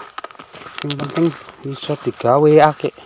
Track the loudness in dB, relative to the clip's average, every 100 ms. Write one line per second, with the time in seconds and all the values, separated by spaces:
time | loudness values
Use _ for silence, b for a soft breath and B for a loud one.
0 | -8 -16 -16 -18 -20 -20 -18 -10 -8 -6
1 | -6 -2 -2 -2 -16 -14 -12 -10 -8 -6
2 | -6 -4 0 4 6 6 6 2 -8 -10